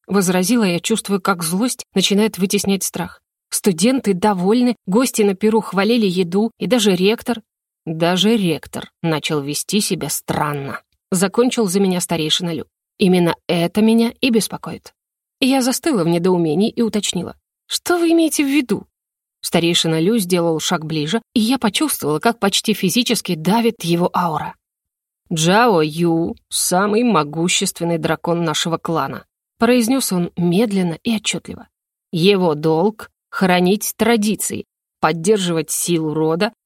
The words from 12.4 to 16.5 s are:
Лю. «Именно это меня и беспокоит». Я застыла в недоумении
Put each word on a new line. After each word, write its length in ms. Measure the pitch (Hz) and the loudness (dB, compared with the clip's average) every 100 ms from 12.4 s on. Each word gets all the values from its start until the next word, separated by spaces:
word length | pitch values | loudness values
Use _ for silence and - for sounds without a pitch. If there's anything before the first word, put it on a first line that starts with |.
| 175 160 | -4 -6
Лю. 100 | - _ _ - | -10 _ _ 0
«Именно 380 | 190 180 170 - - | 2 4 4 0 -2
это 360 | 175 170 214 | -2 0 2
меня 280 | 220 226 233 - | 2 4 2 0
и 120 | 262 | 0
беспокоит». 640 | 220 - - - - - _ _ _ _ _ | 0 0 -6 -12 -16 -18 _ _ _ _ _
Я 200 | 254 269 | 0 2
застыла 400 | 247 247 339 240 | 0 -2 -2 0
в 40 | 165 | 2
недоумении 640 | 170 170 175 165 | 0 2 2 2